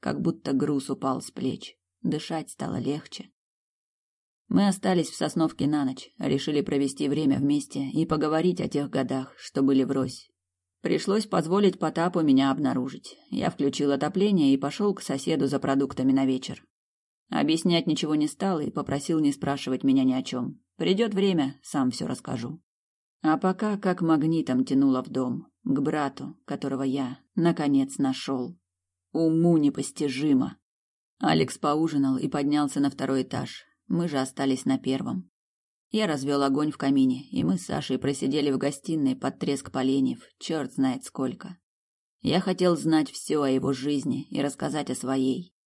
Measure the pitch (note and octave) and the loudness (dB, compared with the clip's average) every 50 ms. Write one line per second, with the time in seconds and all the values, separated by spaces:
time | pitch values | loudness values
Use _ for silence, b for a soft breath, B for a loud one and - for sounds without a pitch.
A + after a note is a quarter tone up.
0 | - - - D3 E3 E3 D#3+ - _ D3 C#3 C3 C#3+ C#3+ D3 C#3 C3+ - C#3 - | -2 -4 -4 0 -2 -2 -2 -2 _ -2 0 0 0 0 -2 -4 -2 -4 -6 -4
1 | - C3+ C3 B2 - - _ - - C3 - - - - - _ _ _ _ _ | -4 -4 -4 -4 -8 -10 _ -6 -6 -4 -6 -6 -10 -18 -20 _ _ _ _ _
2 | - E3+ D3+ D3+ - - E3 D#3+ D3 - - _ - - - - - C3 D3 D3+ | -4 -4 -4 -4 -6 -6 -8 -8 -8 -10 -12 _ -8 -6 -6 -4 -4 -4 -4 -6
3 | - - - - - - _ _ _ _ _ _ _ _ _ _ _ _ _ _ | -8 -14 -16 -16 -16 -18 _ _ _ _ _ _ _ _ _ _ _ _ _ _
4 | _ _ _ _ _ _ _ _ _ _ - F#3 G3+ G3+ F#3 G3 - F#3+ F#3 F3 | _ _ _ _ _ _ _ _ _ _ 2 4 4 4 2 0 0 0 2 2
5 | D#3 - - - D3 D3+ - E3+ D#3+ D#3 - - C3+ C#3+ D3+ D3 C#3 C3 C3 - | 0 -2 -4 -4 -4 -2 0 0 0 0 0 -2 -2 0 0 0 0 -2 -4 -6
6 | - - _ _ - C3+ C3 C#3 C3+ - D3 D3 - - D3 C#3 C#3 C3+ C3+ - | -12 -20 _ _ -2 -2 0 0 -2 0 -2 0 0 0 0 0 0 0 -2 -2
7 | D3 C#3 C#3+ D3 D#3 C4+ - C3 C#4 C#3+ D3 D3 C#4 - - C#3+ C#3 C3+ - D3+ | -2 -2 0 2 2 2 2 2 2 2 2 0 0 -4 -8 -6 -6 -2 0 -2
8 | D#3+ E3 E3 D3+ - D3 D#3 D#3+ D#3+ F3+ F3+ F3+ D3+ - - C#3+ C#3+ C#3 - D3 | 0 0 0 0 2 2 2 2 2 2 2 0 -4 -2 -2 -2 -4 -2 -2 -2
9 | C3 B2 C3+ C3 C3 - - - - - _ C#3 C3+ C3+ C#3 C3+ C3 - C#3 C3+ | -2 -2 -2 -4 -6 -8 -12 -20 -20 -8 _ 0 2 4 4 4 2 2 0 -2
10 | B2+ B2 B2 - - _ _ _ _ _ _ _ _ _ _ _ - D3+ F3 F#3 | -2 -4 -6 -12 -20 _ _ _ _ _ _ _ _ _ _ _ -2 0 0 0
11 | - - G3 A3 A3 - - F3+ D3+ D#3+ F3 G3+ G#3 F#3+ F#3 - - D#3 - E3 | 0 0 0 0 0 0 -2 -2 0 2 2 4 4 4 2 2 -4 -4 -2 0
12 | E3+ F3+ F3 F3 D#3+ D3 C3+ C3 C3+ C3+ C3+ D3 D3+ C3 B2+ B2+ B2+ C3+ - - | -2 0 2 2 4 6 6 6 6 4 0 0 0 -2 0 -2 -4 -6 -8 -12
13 | _ - - - _ _ - - - F3 - - D3 C#3 C3+ - C#3+ C#3+ C#3+ C3+ | _ -18 -20 -20 _ _ -6 -2 -2 -2 -2 0 -2 -2 0 0 0 0 2 0
14 | D3+ D3+ - F#3 G3 G#3+ G3+ F3+ D3 C3+ C3+ C3+ C#3 C#3+ C#3+ - G#3 G#3 F#3 - | 0 -2 0 2 2 4 4 4 6 4 4 4 2 -4 -4 -2 -2 -2 -2 -2
15 | - - C#3 C#3 - - D#3+ C#3+ C#3 C3+ C#3+ C3+ - C#3+ C3+ C3+ C#3 C3+ - - | -4 -6 -6 -4 -2 -2 0 0 0 0 0 -2 0 0 2 2 2 0 -2 0
16 | B2+ C3+ C3 C3+ C3+ C3 C3 C3 - - E3 - _ _ _ _ _ _ _ _ | 2 4 4 4 2 2 0 -2 -4 -8 -12 -12 _ _ _ _ _ _ _ _
17 | _ _ _ _ _ _ - D3+ D3 D3+ D#3+ D#3+ - F3+ E3+ E3+ - - D3+ C#3 | _ _ _ _ _ _ -2 0 2 2 2 2 2 2 2 2 2 2 0 0
18 | - D3+ D#3 D3+ D3+ D#3 - _ G3 G3 F#3+ D#3 D3 - - - C#3 - - C#3+ | 0 0 2 2 0 0 -2 _ -2 0 0 0 -2 -4 -4 -4 -4 -2 -4 -4
19 | - - E3 D#3+ D#3 C#3+ C#3 - - C#3+ C#3+ C3+ - - C3 B2 - C#3 C3 C3+ | -2 0 0 2 4 2 2 0 -2 -4 -2 -2 -2 -4 -4 0 4 4 4 6
20 | C3 C3 B2+ C3 C3 - - B2+ B2 C#3 D3+ - _ _ _ - D#3+ E3+ F#3+ F#3+ | 6 4 2 2 -2 -4 -4 -4 -4 -6 -8 -12 _ _ _ -4 0 0 2 2
21 | A#3 A3+ - F#3 G3 G3 F#3+ E3 C#3 C3+ C3+ _ _ - - D3+ C3 B2+ A#2 - | 2 0 2 2 2 4 4 2 0 0 -4 _ _ -6 -2 0 0 0 0 -2
22 | - D#3 - - - C#3 C3 A#2+ A#2 B2 D3+ E3+ _ _ _ _ _ _ _ _ | -4 -4 -6 -6 -6 -8 -6 -6 -6 -8 -10 -12 _ _ _ _ _ _ _ _
23 | _ _ _ _ - D4+ - C#4 - - F#3 - A3 G#3+ G#3 G3+ G3+ F#3+ F3 F3+ | _ _ _ _ 0 0 0 2 2 0 0 0 -2 -4 -4 -2 0 -2 0 0
24 | F3+ E3 D#3+ D3+ D3 D#3+ E3 E3 D3+ - B2+ B2 C3 - C3+ C3+ C#3 C3+ C3 B2+ | 2 2 2 4 4 2 2 0 0 0 0 0 0 2 4 4 4 4 4 2
25 | B2+ - - C3 C3 B2 A#2+ - - _ _ _ _ A#2+ C3+ C#3 C#3+ D#3 D3+ D3+ | -2 -4 -4 -2 -2 -2 -2 -6 -8 _ _ _ _ -2 0 0 2 0 0 0
26 | D3 C3+ C3+ - C3+ C#3+ - _ _ - C#3+ C#3 - C#3 C3+ C3 C3+ C3+ C3 C#3+ | -2 -2 -4 -8 -12 -12 -14 _ _ -10 -8 -6 -4 -4 -4 -2 -2 -2 -2 -2
27 | C3+ B2 C3+ - _ _ _ - E3 E3+ E3 - D3+ C#3+ C#3 C3+ C3+ C3+ - - | -4 -6 -8 -12 _ _ _ 2 2 2 2 2 0 2 2 2 2 0 -2 -2
28 | C#3 C3 C3 C3 - - C3+ B2+ B2 - - _ _ _ _ _ _ _ _ _ | -2 0 0 -4 -4 -6 -4 -4 -4 -8 -10 _ _ _ _ _ _ _ _ _
29 | _ _ _ D#3+ E3 D#3+ D#3+ E3 E3+ F3 E3+ D#3+ D3 C#3+ C#3 - C#3 - - - | _ _ _ 0 2 4 4 4 6 6 6 6 4 2 2 0 -6 -6 -4 -4
30 | D#3 C#3+ B2+ B2+ D3 D#3 C#3 B2+ C3+ - - _ _ _ _ _ _ _ _ _ | -4 -2 -2 0 2 4 4 4 2 0 -6 _ _ _ _ _ _ _ _ _
31 | _ _ _ _ - - D#3+ D#3+ D#3 - - - - D3+ D3 D3+ D#3+ D#3+ D3+ C#3+ | _ _ _ _ 0 2 2 2 2 0 -2 -2 0 0 2 2 0 2 2 2
32 | C#3 C3+ C3+ C3 - C3+ - D3 C#3+ C#3+ D3 D3+ D3 C#3 - C#3+ C#3+ C#3 C3+ - | 2 2 2 0 0 -2 -2 0 0 2 2 2 0 0 0 0 0 0 0 -2
33 | C3+ C3 C3+ C3+ C3 C3 - - - - - - - _ _ _ _ _ - E3+ | -2 0 0 0 0 -2 -4 -6 -6 -8 -12 -16 -20 _ _ _ _ _ 0 0
34 | E3+ F3 D3 C3+ C3 C3 - - C3+ C3+ C3 B2+ - - C3+ C3 - C3 C3 C3+ | 0 0 0 -2 -2 -4 -4 -2 0 0 0 0 0 0 0 0 0 -2 -2 -2
35 | - B2 - F#3+ F3+ _ _ _ _ _ _ _ _ _ _ _ _ _ - G#3+ | -2 -4 -6 -6 -8 _ _ _ _ _ _ _ _ _ _ _ _ _ -2 -2
36 | G#3+ F#3+ D#3 C#3 C3+ C#3 C#3+ C#3+ C#3 C#3 C3+ D3 D3+ D3+ D3 - - C#3 C#3 C#3 | 0 0 0 -2 0 0 2 2 2 2 2 2 0 0 -2 -2 0 2 4 4
37 | C3+ C3 B2+ C3 - - - - - D#3+ F#3+ F3 F3 - F3 D3 C#3+ - C3 C3 | 4 4 2 -2 -6 -6 -4 -2 0 2 0 0 -2 -4 -6 -6 -4 -4 -4 -2
38 | C3 C#3 C#3+ - - C#3 C#3 D3+ C#3+ D3 C3+ B2 C3+ C#3+ C#3 - _ - D#3+ D#3+ | -2 -2 -4 -2 -2 -2 0 0 0 0 0 0 0 -2 -4 -4 _ -4 -2 0
39 | C#3+ C3 C3 C3 - C3+ C3+ - - D3 C#3+ C3 - - - C#3 B2+ C3 C3+ C#3 | 0 0 0 0 -4 -6 -4 -4 -4 -4 -4 -4 -6 -8 -6 -2 0 0 2 2
40 | C3+ B2+ - - - - _ _ - - D#3+ D#3+ D#3 - - - C3+ C3 B2+ C3 | 2 0 -2 -4 -10 -20 _ _ -8 -6 -4 -4 -4 -6 -2 -2 0 0 -2 -4
41 | - - _ - C3+ B2 - - - - F3+ _ _ _ _ _ _ _ _ _ | -8 -12 _ -4 -4 -4 -4 -8 -14 -16 -16 _ _ _ _ _ _ _ _ _
42 | _ _ _ _ - - C#3 F#3 F3+ - F#3 - F3+ F3+ F3 D3 - D#3+ D#3+ D#3 | _ _ _ _ -2 0 2 2 2 0 0 2 4 2 2 2 2 2 2 2
43 | D3+ C3+ - - - - D3+ D3+ C#3+ C#3 C3 C3+ C3+ C3 C#3 B2+ B2+ D3 D3 C#3 | 2 0 -6 -14 -6 -2 0 0 2 2 2 2 0 0 -2 -2 -2 -2 -2 -2
44 | - C#3+ B2 C3+ C#3+ - - - C#3 C#3+ C#3 - - D3+ C3+ D3+ C#3+ - C3 - | -2 -2 -4 -4 -6 -6 -4 -4 -4 -4 -4 -4 -6 -4 -4 -4 -4 -6 -6 -6
45 | - B2+ C3+ C3+ C3 C3 B2+ C3+ F3 - _ _ _ | -4 -2 -2 0 0 0 0 -2 -4 -12 _ _ _